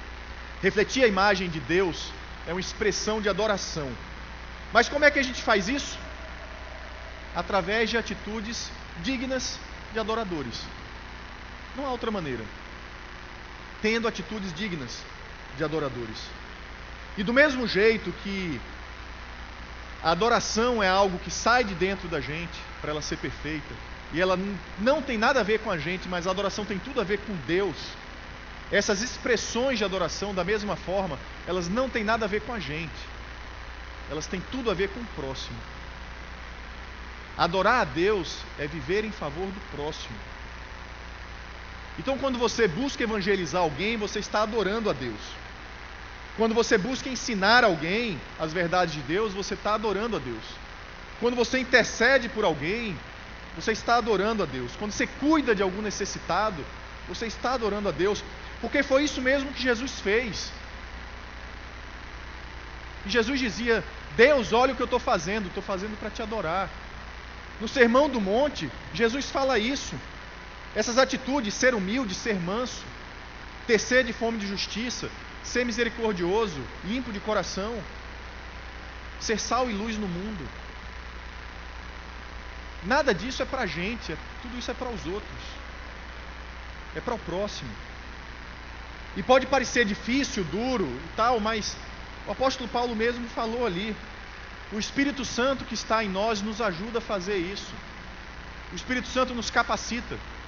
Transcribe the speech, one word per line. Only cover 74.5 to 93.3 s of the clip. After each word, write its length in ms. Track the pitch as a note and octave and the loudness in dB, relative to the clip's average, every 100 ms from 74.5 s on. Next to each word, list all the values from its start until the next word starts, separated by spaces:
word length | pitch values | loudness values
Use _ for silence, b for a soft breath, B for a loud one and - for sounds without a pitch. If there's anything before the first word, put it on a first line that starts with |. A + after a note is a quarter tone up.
| G3 - G3+ A#3+ - B2+ - - - | -2 -2 -2 -2 -4 -6 -8 -12 -12
ser 220 | - A#3+ B3 | -2 2 2
misericordioso, 920 | G#3+ A#3 A3+ A3 F3+ F3 G#3 A3 D3 A#2+ - F3+ | 2 2 2 0 2 4 4 2 0 -6 -6 -2
limpo 260 | B3 B3 | -2 -2
de 80 | G3+ | -4
coração, 580 | G#3+ G#3 E3+ F#3+ G#3 A#3 D#3+ - - - - - - - - - - - - - | 0 0 0 -2 -2 -4 -8 -10 -12 -12 -12 -12 -12 -12 -12 -12 -12 -12 -12 -6
ser 200 | - G#3+ | -2 0
sal 300 | - A#3+ B3+ | 2 2 2
e 40 | |
luz 240 | G3+ A3+ G#3+ | 0 -2 -2
no 100 | G3+ | -2
mundo. 420 | F3 G#3 G3+ B2 - - - - - - - - - - - - - - - - - - - - - - - | -2 -4 -6 -8 -10 -12 -12 -12 -12 -12 -12 -12 -12 -12 -12 -12 -12 -12 -12 -12 -12 -12 -12 -10 -10 -10 -6
Nada 320 | F3 C#4 C#4 | 2 4 6
disso 300 | F3 A#3+ B3+ | 4 2 -2
é 20 | C4 | -2
pra 200 | C4+ G#3 | 0 -2
gente, 480 | D3+ F#3 A#3 - | 0 -2 -4 -6
é, 40 | D3+ - - | -6 -8 -10
tudo 160 | A#3+ A#3+ | -10 -6
isso 140 | B3+ | -6
é 20 | |
pra 160 | A#3 B3 | -4 -4
os 160 | G#3 C#3+ | -4 -4
outros. 360 | G3+ - - - - - - - - - - - - - - - - - A#3 | -6 -6 -10 -10 -12 -12 -12 -12 -12 -12 -12 -10 -10 -12 -12 -12 -12 -10 -6
É 60 | |
pra 120 | - | -4
o 60 | A3+ | -4
próximo. 500 | - F3 G3+ - B2+ G2 - - - - - - - - - - - - - F#3+ | -2 -2 -2 -4 -8 -8 -10 -12 -12 -12 -12 -12 -12 -12 -12 -12 -12 -12 -8 0
E 60 | |
pode 240 | - C4 B3+ | 6 6 8
parecer 400 | C4+ A#3+ B3 G#3+ | 4 4 4 4
difícil, 580 | G#3 - C4+ B3+ A3 D#3+ | 2 2 2 2 0 0
duro 400 | F#3 B3+ B3 D#3 | 0 2 2 2
e 300 | B2 D#3+ - | -2 -4 2
tal, 240 | A3+ A#3+ | 4 4
mas 380 | G#3+ A3+ - - - - - - - | 4 0 -2 -6 -10 -12 -12 -10 -6
o 60 | |
apóstolo 360 | G3+ C4 C4 A3+ | 2 2 2 0
Paulo 280 | F3+ A#3 A3 | 0 2 2
mesmo 320 | A#3 A#3+ | 2 0
falou 360 | A#3 | -4